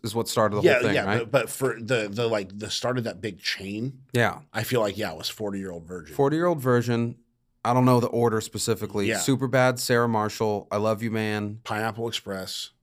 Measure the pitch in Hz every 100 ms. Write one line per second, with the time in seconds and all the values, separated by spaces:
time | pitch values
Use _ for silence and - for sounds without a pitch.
0 | 113 113 113 - 107 104 170 127 113 139
1 | 101 110 113 135 113 - 131 113 113 123
2 | 104 101 117 107 98 101 104 - 120 127
3 | 113 92 104 85 - - 98 104 127 131
4 | - 123 110 - - - 110 123 104 98
5 | 101 82 80 - 107 101 95 85 82 90
6 | 78 - 139 156 175 165 127 123 117 117
7 | 117 - _ _ _ _ 110 123 127 123
8 | 113 117 120 110 - 107 - 107 104 104
9 | 101 107 - 131 131 131 127 123 - 120
10 | 120 110 104 - 110 104 - 104 107 107
11 | 113 110 107 107 104 110 - 107 110 110
12 | 117 - - 95 95 - - _